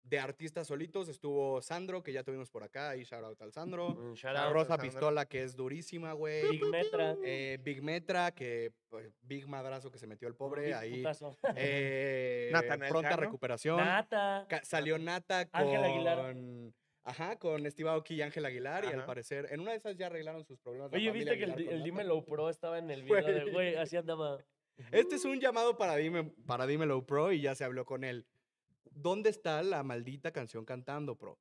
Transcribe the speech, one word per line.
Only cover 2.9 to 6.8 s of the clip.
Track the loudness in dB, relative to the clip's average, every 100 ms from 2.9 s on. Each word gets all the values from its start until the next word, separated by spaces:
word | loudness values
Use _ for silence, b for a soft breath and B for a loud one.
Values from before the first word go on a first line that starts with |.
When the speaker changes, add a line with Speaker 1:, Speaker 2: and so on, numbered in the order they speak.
| -6
Speaker 1:
y |
shout | -8 -12
out | -12 -12
al | -14
Sandro. | -8 -6 -4 -4
Speaker 2:
Un | -4 -8
shout | -8 -2
Speaker 3:
Shout | 0
out | 4
Speaker 2:
out. |
Speaker 1:
Rosa | 4 4
Speaker 3:
a | 2
Sandro. | 0
Speaker 1:
Pistola, | 2 2 4 0
que | -4
es | -4
durísima, | -4 -6 -6 -8 -8 -6
güey. | -4 -2 2 2
Speaker 2:
Big | 2
Metra. | 2 2